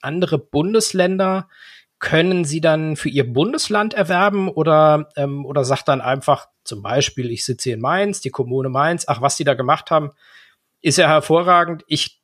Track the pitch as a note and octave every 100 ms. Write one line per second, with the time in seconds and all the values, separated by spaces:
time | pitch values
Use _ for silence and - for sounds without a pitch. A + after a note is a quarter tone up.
0 | C3 E3 F3 D#3 - C#3+ F3+ A3 G#3+ F#3
1 | F3+ F#3+ F#3+ F#3+ F#3 _ - - _ -
2 | - D#3+ F3 F3+ D3+ D#3+ D#3+ D#3 D#3 D3+
3 | C#3+ C#3 A#2+ B2 G3+ D4+ - G#3 G#3+ G#3+
4 | F3 F3+ G3+ G3+ F#3+ - D#3 D#3 D#3 D3+
5 | D3+ - C#3 C#3 C3+ C#3+ B2+ C3 - C3+
6 | A#2 C3+ D3 C#3 - _ - G#2 G#2+ C3
7 | - - A#2+ A2+ - B2 C3 A2+ B2+ F3+
8 | G3+ G3 C3+ - B2 C3+ C3 C3 D#3 E3+
9 | - A2+ C3+ - C#3+ B2+ B2+ D#3+ - D#3+
10 | C#3+ _ _ - _ _ _ _ E3 F3+
11 | D#3 D#3 C#3+ D#3+ F3 F3 E3+ D#3+ - D3+
12 | - _